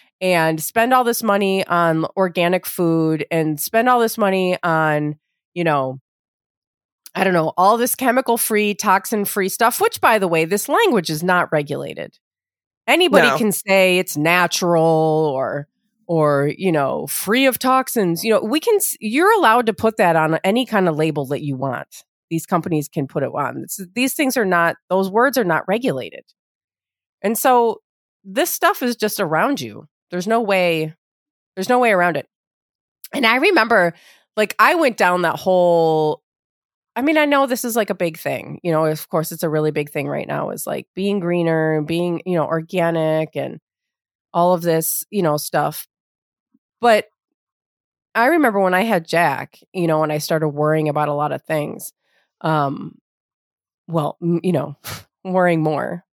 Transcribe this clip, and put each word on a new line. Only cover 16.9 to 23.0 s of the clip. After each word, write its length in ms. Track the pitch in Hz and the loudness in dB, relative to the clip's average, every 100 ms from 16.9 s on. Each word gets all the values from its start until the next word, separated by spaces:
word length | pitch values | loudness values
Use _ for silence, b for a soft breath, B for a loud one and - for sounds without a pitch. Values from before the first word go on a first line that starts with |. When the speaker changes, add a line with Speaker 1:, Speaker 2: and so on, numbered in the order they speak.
| 135 - | -4 -6
Speaker 1:
free 380 | - - 240 269 | -8 -2 2 2
of 120 | 233 | 2
toxins. 640 | 262 262 254 240 180 165 | 2 2 0 -2 0 0
You 80 | 220 | 0
know, 100 | 214 | 0
we 180 | 214 294 | 0 -2
can 160 | 466 415 | 2 0
s-, 220 | - - | 0 -6
you're 360 | 214 254 381 440 | -4 2 4 4
allowed 280 | 262 233 226 | 4 4 0
to 60 | |
put 240 | 214 220 220 | 0 -2 2
that 180 | 185 165 | 2 4
on 240 | 156 160 | 2 0
any 220 | 190 226 254 | 0 0 0
kind 220 | 214 185 | 0 0
of 100 | 151 | 0
label 280 | 160 143 131 | -2 -2 -4
that 140 | 143 | -6
you 140 | 147 131 | -4 -6
want. 480 | 139 120 - - - _ _ | -6 -6 -12 -20 -20 _ _
These 160 | 165 - | -6 -2
companies 420 | 175 160 156 147 | -2 0 -2 -2
can 200 | - | -6